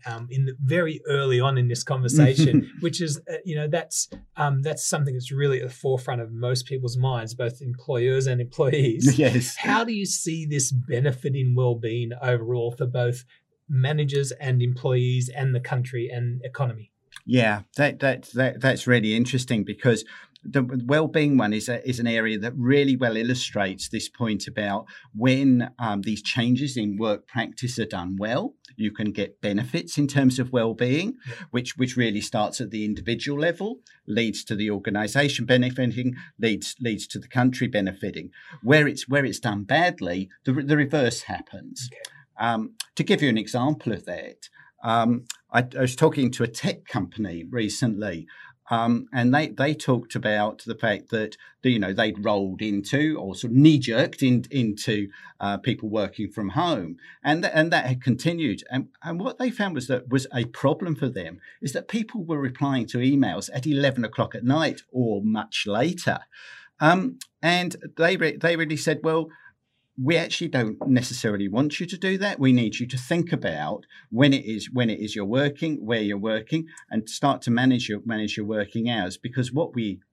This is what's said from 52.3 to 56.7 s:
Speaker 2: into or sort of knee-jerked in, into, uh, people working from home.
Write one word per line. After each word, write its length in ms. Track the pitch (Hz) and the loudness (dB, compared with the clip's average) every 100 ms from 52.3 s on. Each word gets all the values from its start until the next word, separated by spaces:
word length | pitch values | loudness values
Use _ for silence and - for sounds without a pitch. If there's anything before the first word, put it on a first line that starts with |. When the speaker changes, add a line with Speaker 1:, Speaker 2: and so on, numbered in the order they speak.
| 101 98 92 | 0 0 -4
Speaker 2:
into 560 | 107 101 104 143 156 151 | -4 -4 -2 0 0 -2
or 160 | 98 | -8
sort 160 | 92 117 | -8 4
of 80 | 127 | 8
knee-jerked 640 | 156 143 120 113 170 - | 8 6 2 0 0 2
in, 220 | 131 120 - | 2 2 0
into, 580 | 139 113 104 - 104 101 - - - | -2 -2 -2 -2 -2 -4 -10 -20 -6
uh, 180 | 101 98 | -4 -2
people 320 | 135 127 107 | -2 -4 -4
working 400 | 107 98 - 98 | -4 -4 -6 -8
from 200 | - 98 | -6 -4
home. 460 | 117 175 | -2 0